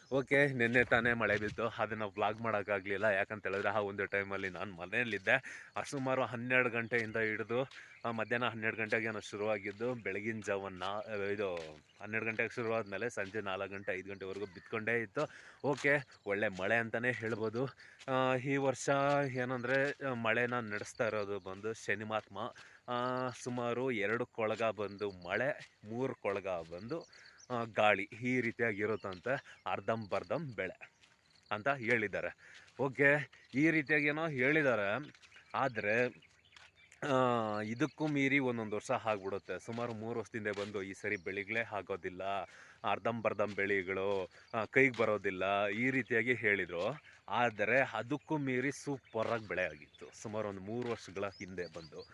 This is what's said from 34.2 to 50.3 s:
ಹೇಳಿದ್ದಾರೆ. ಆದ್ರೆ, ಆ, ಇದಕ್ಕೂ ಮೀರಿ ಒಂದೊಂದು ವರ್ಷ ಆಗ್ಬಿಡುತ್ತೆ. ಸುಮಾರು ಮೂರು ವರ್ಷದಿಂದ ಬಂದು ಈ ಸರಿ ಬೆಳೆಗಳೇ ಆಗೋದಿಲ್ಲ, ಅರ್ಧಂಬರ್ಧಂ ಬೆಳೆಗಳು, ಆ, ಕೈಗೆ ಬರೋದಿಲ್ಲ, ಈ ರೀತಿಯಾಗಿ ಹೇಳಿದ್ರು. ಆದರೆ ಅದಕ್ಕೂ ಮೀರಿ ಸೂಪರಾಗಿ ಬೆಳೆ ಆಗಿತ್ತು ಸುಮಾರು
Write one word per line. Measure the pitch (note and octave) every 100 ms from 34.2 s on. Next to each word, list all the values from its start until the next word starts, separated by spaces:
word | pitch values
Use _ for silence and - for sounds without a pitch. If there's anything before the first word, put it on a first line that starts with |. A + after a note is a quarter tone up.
| E3
ಹೇಳಿದ್ದಾರೆ. | C#3 B2+ D#3 C#3 A2+ G2+ A2+ C#3+ - - - -
ಆದ್ರೆ, | G#2+ C3+ A2 G#2 A2+ B2 - - _ _ - - _ - -
ಆ, | D3 C3 B2+ A#2+ A2 G#2
ಇದಕ್ಕೂ | G#2+ A#2 D#3 - D#3
ಮೀರಿ | C#3+ C3+ C#3
ಒಂದೊಂದು | B2+ A#2 A2
ವರ್ಷ | G#2 -
ಆಗ್ಬಿಡುತ್ತೆ. | A#2+ A2 G#2+ F#2+ G2 - F2+
ಸುಮಾರು | - A#2 A#2+
ಮೂರು | A2 A2 A#2
ವರ್ಷದಿಂದ | G#2+ A#2 G#2
ಬಂದು | G2+ G2+ G2+
ಈ | F#2+
ಸರಿ | F#2+ G#2 G2+
ಬೆಳೆಗಳೇ | G2 G2 G2 A2
ಆಗೋದಿಲ್ಲ, | A2 G#2 F2+ G2 F#2 F2+ F#2+ G2 F2+ - - -
ಅರ್ಧಂಬರ್ಧಂ | A2 G2+ A#2 A#2 G#2+ G2+ G#2
ಬೆಳೆಗಳು, | G2 G2 G2+ F2+ F#2+ G2 G2 F2+ - -
ಆ, | A#2
ಕೈಗೆ | G#2 C3+ C3+ A2+
ಬರೋದಿಲ್ಲ, | A2 G#2 G2 F#2 F#2+ G2+ G#2
ಈ | G#2 B2+
ರೀತಿಯಾಗಿ | C3 A2+ A#2 A#2
ಹೇಳಿದ್ರು. | A#2 A2 G2+ F2 E2+ G2+ D3+ - - -
ಆದರೆ | G#2 A#2+ G#2 G#2 B2+
ಅದಕ್ಕೂ | B2 A2 A#2 C#3+ - D#3
ಮೀರಿ | C3+ B2+ C3+
ಸೂಪರಾಗಿ | C3+ - C#3 - A2 A2 A2+ G#2
ಬೆಳೆ | F2+
ಆಗಿತ್ತು | F2+ D2+ D#2 - C2 -
ಸುಮಾರು | A2+